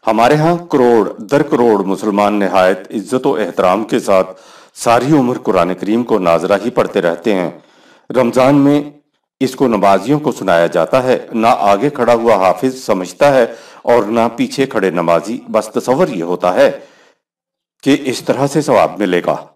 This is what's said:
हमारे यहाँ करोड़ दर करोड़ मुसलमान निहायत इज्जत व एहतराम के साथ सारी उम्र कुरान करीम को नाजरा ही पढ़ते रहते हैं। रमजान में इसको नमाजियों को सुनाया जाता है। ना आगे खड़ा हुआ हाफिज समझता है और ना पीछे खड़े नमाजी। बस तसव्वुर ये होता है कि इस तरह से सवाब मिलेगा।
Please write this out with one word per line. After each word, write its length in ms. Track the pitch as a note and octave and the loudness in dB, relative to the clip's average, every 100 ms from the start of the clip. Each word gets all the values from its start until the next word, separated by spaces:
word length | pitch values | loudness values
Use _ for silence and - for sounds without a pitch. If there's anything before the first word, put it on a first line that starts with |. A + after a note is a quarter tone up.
हमारे 300 | - A2 A#2+ | -2 2 4
यहाँ 220 | D3+ D#3+ E3+ E3+ | 4 2 0 -2
करोड़ 360 | D3 B2 A#2 F#2+ - | 2 4 4 2 -4
दर 200 | G#2+ C#3+ | -2 -2
करोड़ 380 | D3 C3+ A#2+ G#2 | 0 2 2 2
मुसलमान 500 | F#2+ F#2 G#2+ G2+ G2+ | 0 -4 -2 0 0
निहायत 540 | G#2 F#2+ F#2+ F#2 F#2+ G2 | 0 0 2 2 0 -6
इज्जत 360 | A#2 F#2 B2+ C3 | -10 -4 -2 -2
व 120 | A2 | -2
एहतराम 460 | F#2+ E2+ F#2 G2 | -4 0 0 0
के 160 | G#2+ B2+ | -2 -4
साथ 340 | G#2 F#2+ F#2+ F#2+ - - _ - | 0 0 0 -6 -20 -20 _ -8
सारी 360 | - A#2 B2+ | 0 0 2
उम्र 260 | D3+ B2 B2 | 2 2 -2
कुरान 340 | - F#2+ F2 | -2 0 0
करीम 280 | F2+ F#2 A2+ | -2 -2 -2
को 140 | A#2+ G#2+ | 0 0
नाजरा 360 | F2+ E2+ F#2 G2 | 2 0 2 0
ही 140 | G#2+ | 0
पढ़ते 300 | - G#2 G#2 | -2 -2 0
रहते 320 | F2 E2 A2 | -2 -2 -2
हैं। 200 | F#2+ F2 F2 _ _ _ _ _ | -2 -4 -8 _ _ _ _ _
रमजान 440 | B2 A#2+ A#2+ C3 C#3+ | -2 0 2 4 4
में 440 | C#3 D3 D3 - _ _ _ _ | 4 2 -2 -16 _ _ _ _
इसको 280 | C3 - C3 | -6 -2 0
नमाजियों 500 | G#2+ G2 G2 G2 D3 | 2 2 2 0 -2
को 120 | C3+ | -2
सुनाया 340 | A#2 G2 E2+ E2+ | -6 0 2 2
जाता 320 | F2 D#2+ C3 | 0 0 0
है। 260 | B2+ A#2+ - | 0 -2 -2
ना 160 | A#2 A2+ | -2 0
आगे 400 | A#2+ G2+ G2+ C3+ | 2 2 0 0
खड़ा 220 | C#3+ A#2 | -2 0
हुआ 220 | A#2 A2+ G#2 | 2 2 2
हाफिज 420 | F#2 F2 C3 B2+ | 2 0 -4 -6
समझता 500 | - G2+ F2+ - C#3+ | -4 -4 -4 0 2
है 240 | C3+ A#2 - - - - | 2 0 -4 -20 -12 0
और 200 | A#2+ G#2 | 0 2
ना 200 | A#2 A2+ | 0 -2
पीछे 360 | A#2 B2 - C3+ | -2 -6 -4 -4
खड़े 220 | A2+ F#2+ | 0 -2
नमाजी। 480 | E2+ E2+ E2+ G2+ A#2 - | 0 0 0 -2 -10 -4
बस 200 | A2 G#2 B2 | -4 -4 -8
तसव्वुर 340 | - C3 F3 | -2 -2 -2
ये 120 | G#2+ | -4
होता 260 | E2 F2+ F2+ | -6 -2 -2
है 180 | F#2 C#3 - - _ _ _ _ _ _ _ _ _ | 2 2 0 -16 _ _ _ _ _ _ _ _ _
कि 100 | - | -2
इस 320 | C#3 C#3 A#2 - | 0 -2 -8 -4
तरह 200 | A#2 C#3 | -2 -2
से 160 | D#3+ | -2
सवाब 340 | D3 A2+ D#2 D#2+ | 0 2 2 0
मिलेगा। 460 | G2+ F2 D#2+ C#2 - | -2 0 -2 -4 -8